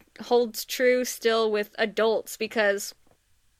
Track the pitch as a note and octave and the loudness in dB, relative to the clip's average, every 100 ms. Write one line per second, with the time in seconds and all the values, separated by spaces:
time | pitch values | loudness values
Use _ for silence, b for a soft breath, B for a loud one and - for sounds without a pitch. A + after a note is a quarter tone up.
0 | _ - A3 A#3+ A#3+ - - - B3+ B3 | _ -18 0 2 2 -4 -10 0 2 2
1 | B3 - A3+ A3+ A3 G#3+ G#3 - A3 - | 0 -2 0 2 2 0 -4 -4 -4 0
2 | A3 G#3+ - - A3 A#3 G#3 G3+ - - | 2 2 -4 -8 -6 0 2 2 -4 -14
3 | _ _ _ _ _ _ | _ _ _ _ _ _